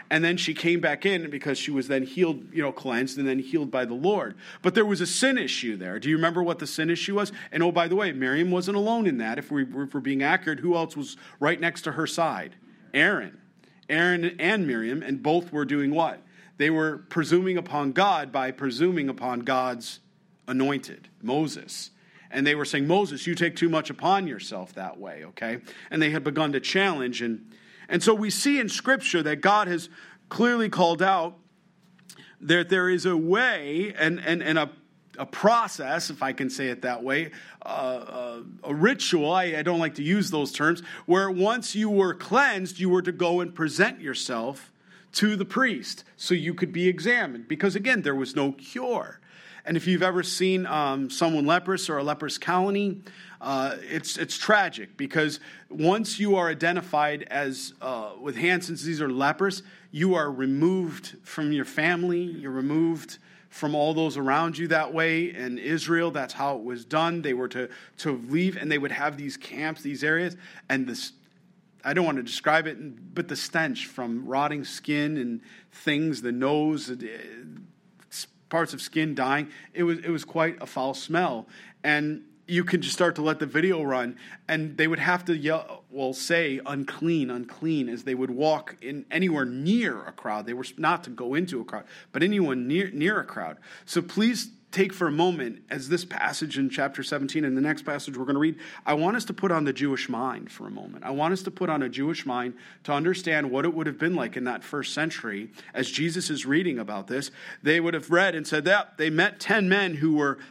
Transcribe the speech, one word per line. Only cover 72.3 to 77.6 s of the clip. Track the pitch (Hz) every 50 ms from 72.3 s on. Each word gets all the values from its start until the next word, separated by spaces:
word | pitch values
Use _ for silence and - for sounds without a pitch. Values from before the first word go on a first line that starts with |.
| - - - 156 156 165 156 156
it, | 139 - 156 143 117 117 - - -
but | 170 170 -
the | 143
stench | - - - - 165 160 143 117 - - -
from | - - 123 117 117 120 131
rotting | 117 131 139 147 147 147 147 -
skin | - - - - 151 147 147 147 151 156 143
and | 123 120 117 113 - - - - - _ -
things, | - - 160 147 147 160 160 139 110
the | 120 120
nose, | 120 123 131 139 151 151 151 156 156 143 - 127
it, | 127 127 117 110 113 - - - 110 120 123 - - -